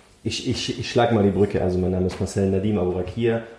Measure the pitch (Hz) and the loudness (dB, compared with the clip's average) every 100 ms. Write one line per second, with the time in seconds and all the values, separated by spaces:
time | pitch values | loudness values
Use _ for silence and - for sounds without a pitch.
0 | - _ 110 - 131 117 - - - 123 | -20 _ -6 -4 -4 -4 -4 -6 -2 0
1 | 120 113 101 92 101 90 92 92 90 92 | 2 4 4 4 2 2 0 0 0 0
2 | 92 - 95 104 98 95 104 98 90 90 | 0 -2 -4 0 0 2 0 0 0 -2
3 | 90 117 117 113 - | -4 0 0 0 -4